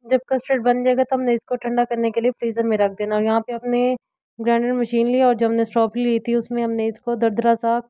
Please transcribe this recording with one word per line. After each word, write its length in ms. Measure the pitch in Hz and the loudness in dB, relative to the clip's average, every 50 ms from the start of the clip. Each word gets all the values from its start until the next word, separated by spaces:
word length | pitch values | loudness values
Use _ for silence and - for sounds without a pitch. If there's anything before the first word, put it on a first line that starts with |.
| _ 233 | _ 0
जब 100 | 254 247 - - | 0 0 0 -2
कस्टर्ड 340 | 269 254 - - 269 254 | -2 -2 0 -2 -2 0
बन 220 | 220 247 240 247 247 | 2 2 0 2 2
जाएगा 180 | 254 254 247 | 2 2 2
तो 140 | 254 - 262 | 0 0 -2
हमने 160 | 254 262 247 | -2 0 0
इसको 240 | 240 226 _ _ 247 | 0 -2 _ _ -6
ठंडा 280 | 240 - 240 240 240 240 | -6 -4 -2 0 0 0
करने 260 | 240 240 226 233 226 | 0 0 -2 -2 0
के 100 | 220 226 | 0 0
लिए 100 | 226 247 | -2 -2
फ्रीज़र 320 | 240 _ 240 233 214 226 | -2 _ -6 -4 -2 -2
में 140 | 226 226 220 202 | 0 0 2 2
रख 120 | 202 196 | 2 0
देना। 260 | 196 196 214 208 214 | 0 -4 -4 -2 0
और 80 | 214 214 | 0 0
यहाँ 160 | 220 220 226 | 2 0 0
पे 120 | 220 - | -2 -4
हमने 440 | 240 233 - 247 240 247 247 254 254 240 _ _ _ _ _ _ _ - | -10 -8 -4 -2 0 0 2 0 0 -4 _ _ _ _ _ _ _ -4
ग्राइंडर 320 | 226 233 233 233 240 240 | 0 0 2 2 2 0
मशीन 340 | 254 247 240 233 240 233 233 | 0 -2 -2 0 0 0 2
लिया 220 | 240 247 254 262 247 | 2 2 4 4 2
और 60 | 240 | 2
जो 120 | 208 233 | 2 0
हमने 180 | 226 226 226 226 | 0 2 0 -2
स्ट्रॉबेरी 420 | 220 - 233 226 214 - 240 247 | 0 2 0 0 0 0 -2 0
ली 120 | 240 233 226 | 0 0 0
थी 160 | 226 240 233 | 0 0 -2
उसमें 280 | 240 233 _ 240 240 | -2 -2 _ -4 -4
हमने 240 | 233 233 226 226 220 | -2 -2 -2 -2 -4
इसको 300 | 226 220 - _ 240 240 | -4 -6 -6 _ -6 -2
दरदरा 380 | 220 233 226 208 196 226 233 233 | 0 0 0 0 2 2 2 0
सा 260 | 226 - 226 233 240 - | 2 0 -2 -2 -2 -4